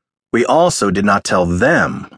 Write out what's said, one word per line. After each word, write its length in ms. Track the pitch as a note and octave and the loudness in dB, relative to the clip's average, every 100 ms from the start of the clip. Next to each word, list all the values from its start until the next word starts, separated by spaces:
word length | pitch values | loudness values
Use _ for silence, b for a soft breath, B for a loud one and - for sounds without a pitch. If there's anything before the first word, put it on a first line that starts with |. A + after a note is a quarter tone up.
| _ _ _ | _ _ _
We 120 | A#2 A#2+ | -2 2
also 460 | D3 F3 - G2+ | 2 2 0 -2
did 140 | F#2+ G2+ | 0 0
not 180 | G2 | -2
tell 220 | - F#2+ F2 | 0 -2 0
them 640 | F2 B2+ E3 - C2 - | 0 0 2 -2 -6 -14